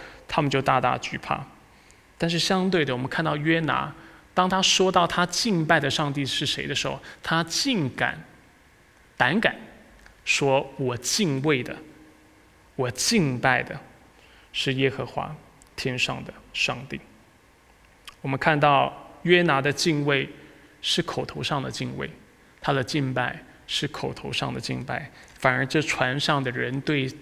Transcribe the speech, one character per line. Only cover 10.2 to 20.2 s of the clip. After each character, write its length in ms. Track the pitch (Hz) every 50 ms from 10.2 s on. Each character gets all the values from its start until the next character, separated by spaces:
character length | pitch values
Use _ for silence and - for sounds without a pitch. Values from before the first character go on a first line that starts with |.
| -
说 420 | - - - 147 139 135 139 143 - - -
：“我 160 | 139 123 120
敬 460 | 117 - - - - 214 160 139 135
畏 200 | 135 156 151 127
的， 140 | 120 - - - - - - - - - - _ _ _ _ _ _ _ _ _ _ _ -
我 120 | - 131 123
敬 480 | 117 - - - 233 220 165 139 127
拜 240 | 117 113 131 127 -
的 160 | - - - - - - - - - - _ - - - - - - _ -
是 200 | - - 143 131
耶 140 | 131 135 131
和 160 | - - 127
华 300 | 113 - - - - 156 - - - - - - - -
天 240 | - - 131 123 127
上 240 | - - 131 127 -
的 100 | - - - - - -
上 240 | - - - 123 123 127
帝。” 140 | 139 143 139 - - - - - _ _ _ _ _ _ _ _ _ _ _ _ _ _ _ - - - _
我 80 | -
们 100 | 139 135
看 220 | 135 - 170 156 147
到 320 | 147 147 143 135 131 135 - - - - - -
约 220 | - 165 180 175 175
拿 180 | 165 143 139
的 100 | 135 143
敬 340 | 139 - - 180 156 147 143
畏 220 | 147 139 135